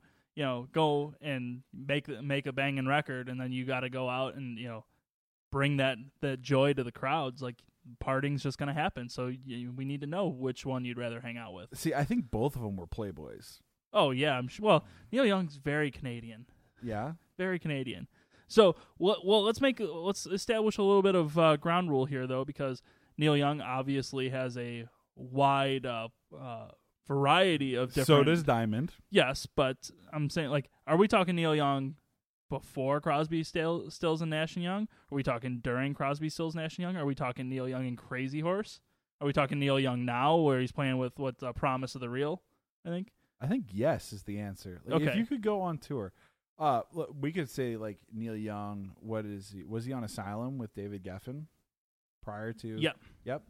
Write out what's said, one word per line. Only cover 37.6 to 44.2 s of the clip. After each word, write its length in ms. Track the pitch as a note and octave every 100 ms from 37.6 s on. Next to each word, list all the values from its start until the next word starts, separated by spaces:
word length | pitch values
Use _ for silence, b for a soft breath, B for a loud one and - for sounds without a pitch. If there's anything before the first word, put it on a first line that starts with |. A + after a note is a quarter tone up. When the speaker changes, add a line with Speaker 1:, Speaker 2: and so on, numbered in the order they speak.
| B2+
Speaker 1:
Young 200 | B2+ B2+
and 100 | A#2+
Crazy 420 | - B2+ C3 D3
Horse? 380 | E3 F#3+ A3 - _ _ _ _
Are 40 | C#3+
we 60 |
talking 260 | D3 C#3 D3
Neil 200 | C#3 C3+
Young 260 | C3 B2 B2
now, 300 | A#2+ C#3 E3
where 220 | D3+ B2+
he's 120 | B2+
playing 260 | - C3+ B2+
with 200 | B2+ -
what, 240 | C3+ B2
uh, 120 | B2+
Promise 420 | A#2+ C#3+ C3 C3 C3+
of 60 |
the 80 | B2
Real, 320 | B2+ D3 F#3 _ _ _ _ F3
I 40 |
think? 220 | F3 G3 _ _ _
Speaker 2:
I 60 | C3+
think 180 | B3+ C3
yes 420 | F#2+ C#3 A#2 -
is 100 | G#2